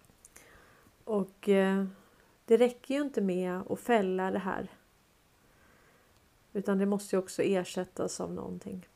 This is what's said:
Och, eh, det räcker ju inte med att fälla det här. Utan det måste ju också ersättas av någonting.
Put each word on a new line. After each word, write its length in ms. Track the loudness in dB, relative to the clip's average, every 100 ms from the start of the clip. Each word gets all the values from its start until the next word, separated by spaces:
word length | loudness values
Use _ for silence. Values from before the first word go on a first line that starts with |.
| _ _ -20 -20 -20 -20 -20 -20 -20 _
Och, 460 | -2 -2 -2 -4 2
eh, 360 | 4 4 2 -2 -6 -20 _ _ _ 4
det 120 | 6
räcker 380 | 6 0 -4 -2
ju 60 |
inte 200 | -2 -2
med 400 | 0 0 -2 -4 -6
att 100 | -6
fälla 520 | 2 2 4 0 0
det 80 | -2
här. 320 | -4 -6 -8 -14 _ _ _ _ _ _ _ _ _ _ _ _ _ _ _ _ _
Utan 240 | -6 0 2
det 80 | 2
måste 300 | 0 0 -2
ju 40 |
också 220 | -2 0
ersättas 800 | 0 2 -2 -6 -8 -6 -6 -6
av 120 | -8
någonting. 540 | -8 -8 -10 -10 -14 -14